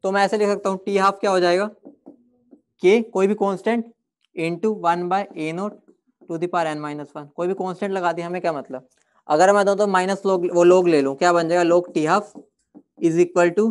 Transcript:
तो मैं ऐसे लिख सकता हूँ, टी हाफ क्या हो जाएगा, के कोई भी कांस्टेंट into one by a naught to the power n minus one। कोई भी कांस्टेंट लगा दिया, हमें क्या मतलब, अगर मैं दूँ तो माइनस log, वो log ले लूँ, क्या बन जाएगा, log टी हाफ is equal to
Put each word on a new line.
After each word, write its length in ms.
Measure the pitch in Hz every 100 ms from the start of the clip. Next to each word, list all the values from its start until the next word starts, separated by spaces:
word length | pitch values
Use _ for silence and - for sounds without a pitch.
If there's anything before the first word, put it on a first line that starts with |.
तो 60 | 190
मैं 100 | 196
ऐसे 140 | 196 214
लिख 100 | 208
सकता 220 | 202 202
हूँ, 80 | 190 190
टी 100 | 196
हाफ 220 | 190 196
क्या 100 | 208
हो 100 | 185
जाएगा, 260 | 175 175 214 - - _ - - _ _ _ - _ _
के 180 | 180 220 226
कोई 160 | 190 190
भी 80 | 208
कांस्टेंट 480 | 196 190 220 233 220 _ _ _ _ -
into 360 | 165 170 220 208
one 260 | 170 175 175
by 120 | 190 196 -
a 140 | 156
naught 240 | 170 208 - _ _ _ _
to 160 | _ 165
the 100 | 175
power 180 | 180 160
n 120 | 151
minus 340 | 151 147 143 156
one। 120 | 143 -
कोई 120 | 175
भी 60 |
कांस्टेंट 380 | 190 185 180 202
लगा 200 | 196 175
दिया, 140 | 170 170
हमें 140 | 180
क्या 120 | 175
मतलब, 360 | 151 127 131 _ _ _ _ -
अगर 240 | 151 185
मैं 100 | 202 196
दूँ 100 | 196
तो 100 | 208
माइनस 340 | 190 185 190
log, 260 | 196 185 175
वो 100 | 175 175
log 220 | 185 175
ले 140 | 156
लूँ, 120 | 135 135
क्या 160 | 180
बन 160 | 175 165
जाएगा, 160 | 175 170
log 260 | 175 175
टी 100 | - 151
हाफ 260 | 190 208 - - _ _ - _ _
is 200 | 165 165
equal 340 | 175 185 175 175
to 80 | 220